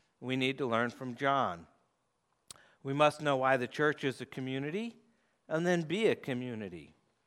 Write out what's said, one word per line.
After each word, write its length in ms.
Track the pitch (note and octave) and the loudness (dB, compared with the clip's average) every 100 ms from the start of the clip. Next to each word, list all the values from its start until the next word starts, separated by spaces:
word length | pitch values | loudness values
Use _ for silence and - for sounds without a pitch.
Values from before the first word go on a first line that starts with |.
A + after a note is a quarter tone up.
| _ _ | _ _
we 180 | B2 C3 | -4 0
need 200 | C3 C3+ | 0 0
to 80 | C3 | 0
learn 240 | A2+ A#2+ | 0 0
from 240 | A2+ C3 | -4 -10
John. 540 | A#2 C#3 C#3 A2 E2+ E2 _ _ _ _ _ _ _ - - - _ | -2 0 2 0 -2 -12 _ _ _ _ _ _ _ -20 -20 -20 _
We 120 | C#3 | -2
must 280 | C#3+ D3+ D3 | 4 4 4
know 160 | D3+ C3+ | 0 2
why 200 | C3 C3+ | 4 4
the 100 | A#2+ | 2
church 360 | - D3+ C#3+ | 0 0 0
is 180 | C#3 A#2+ | -2 -4
a 40 | A#2+ | -8
community, 680 | - C3 C3 C#3+ D#3 C3+ - _ _ _ _ - | -8 -6 -4 -4 -6 -8 -12 _ _ _ _ -4
and 200 | D#3 F3 | 0 2
then 160 | F3 | 2
be 240 | D#3 F#3+ G#3+ | 2 2 2
a 80 | A#2+ | 2
community. 800 | - B2 B2+ A2+ G2+ E2+ D2+ _ _ _ | -2 -4 -4 -6 -8 -12 -16 _ _ _